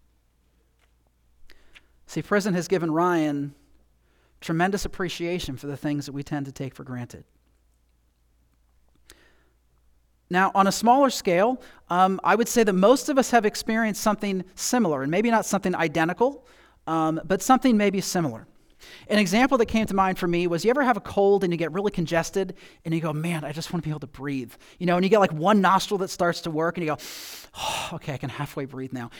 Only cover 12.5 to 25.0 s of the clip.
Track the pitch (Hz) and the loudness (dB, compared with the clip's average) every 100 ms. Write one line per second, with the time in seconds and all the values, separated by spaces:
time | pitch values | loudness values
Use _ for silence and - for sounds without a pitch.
12.5 | 240 214 185 202 277 - 269 233 240 208 | 2 2 4 6 4 2 0 2 2 0
13.5 | - - 226 220 - 220 202 202 185 180 | -4 -4 -2 -2 0 -2 0 -2 -4 -6
14.5 | - - 247 185 139 139 180 233 220 - | -8 -2 2 2 0 0 0 2 2 0
15.5 | 190 190 170 165 160 165 180 247 285 _ | -2 0 -2 0 0 -2 0 0 -2 _
16.5 | _ _ _ - 160 160 160 - 185 - | _ _ _ -4 -2 0 -2 -2 0 4
17.5 | 254 262 208 202 190 - 180 147 113 - | 4 4 4 2 0 -2 -2 -2 -6 -16
18.5 | _ _ _ - - - 208 185 214 269 | _ _ _ -20 -18 -2 0 2 4 4
19.5 | 262 233 220 208 190 190 190 175 170 175 | 4 2 0 0 0 0 0 0 0 0
20.5 | 170 208 277 254 202 - 208 196 202 185 | 0 2 2 2 0 -2 2 4 4 2
21.5 | 170 160 180 202 - 156 165 160 196 190 | -2 -4 -2 -4 -2 0 0 0 -2 -4
22.5 | - - _ 165 165 160 151 170 160 147 | -8 -20 _ -6 -4 -4 -4 -4 -6 -6
23.5 | 151 - 175 156 151 135 - 143 135 117 | -10 -6 -6 -6 -8 -10 -12 -8 -8 -8
24.5 | - - - 180 175 | -16 -20 -4 0 2